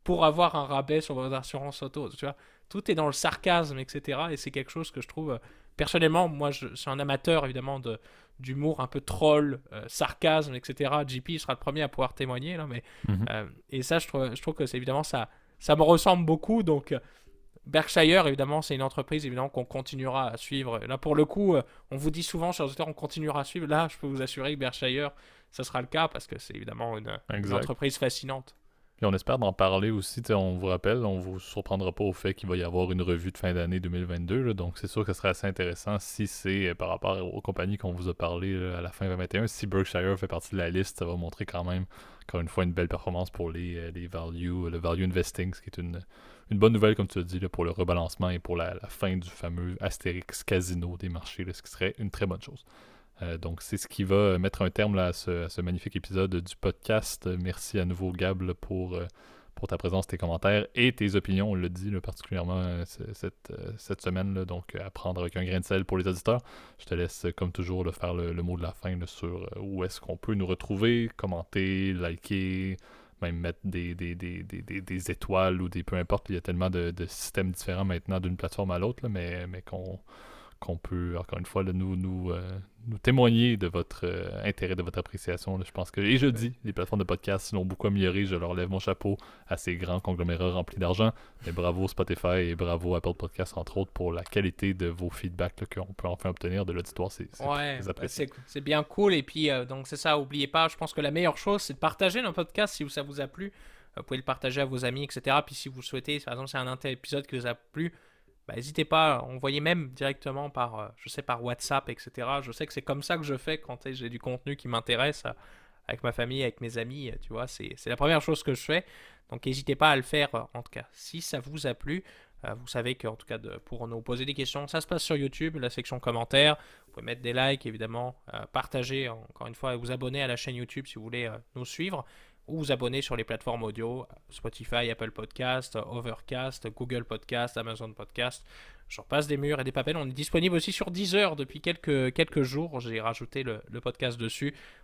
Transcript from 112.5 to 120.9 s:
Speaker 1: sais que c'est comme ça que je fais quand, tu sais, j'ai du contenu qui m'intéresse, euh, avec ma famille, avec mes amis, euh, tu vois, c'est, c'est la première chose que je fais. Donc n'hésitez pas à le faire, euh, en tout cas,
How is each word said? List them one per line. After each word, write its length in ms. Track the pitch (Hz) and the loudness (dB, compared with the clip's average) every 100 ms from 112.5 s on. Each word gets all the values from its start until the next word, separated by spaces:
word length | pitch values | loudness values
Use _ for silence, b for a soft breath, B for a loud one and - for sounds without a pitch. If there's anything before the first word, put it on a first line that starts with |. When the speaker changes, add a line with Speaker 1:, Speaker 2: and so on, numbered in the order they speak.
Speaker 1:
sais 160 | 113 156 | -8 -8
que 60 | |
c'est 100 | - | -6
comme 180 | - 139 | -4 -4
ça 160 | - 170 | -2 -2
que 60 | |
je 140 | 147 135 | -2 -4
fais 200 | - 156 | -2 -4
quand, 200 | - 123 | -6 -10
tu 120 | 135 | -10
sais, 40 | 127 | -8
j'ai 120 | 117 | -8
du 120 | 120 | -6
contenu 360 | - 127 - 143 | -6 -6 -6 -8
qui 120 | 123 | -4
m'intéresse, 560 | 117 113 120 139 147 - | -4 0 2 2 0 -6
euh, 60 | - B B B B - | -10 B B B B -10
avec 160 | 127 | -4
ma 80 | 123 | -2
famille, 320 | 117 120 131 | -2 -2 -2
avec 180 | 127 - | -2 -4
mes 160 | 117 117 | -6 -6
amis, 320 | 117 139 131 | -6 -6 -8
euh, 60 | 104 | -8
tu 100 | - | -8
vois, 140 | 110 127 | -6 -8
c'est, 260 | - 104 - | -8 -12 -8
c'est 140 | - | -6
la 60 | 120 | 2
première 260 | 143 160 | 4 4
chose 220 | - 156 | 4 0
que 100 | - | 0
je 80 | 127 | -2
fais. 240 | - 160 - B B B _ | 0 0 -2 B B B _
Donc 160 | 120 - | -6 -4
n'hésitez 260 | 131 - | -2 -2
pas 160 | 135 156 | 4 6
à 60 | 139 | 6
le 80 | |
faire, 260 | 127 151 143 113 | 4 2 2 0
euh, 60 | 120 | -6
en 80 | 120 | -10
tout 80 | 120 | -12
cas, 160 | - - | -12 -14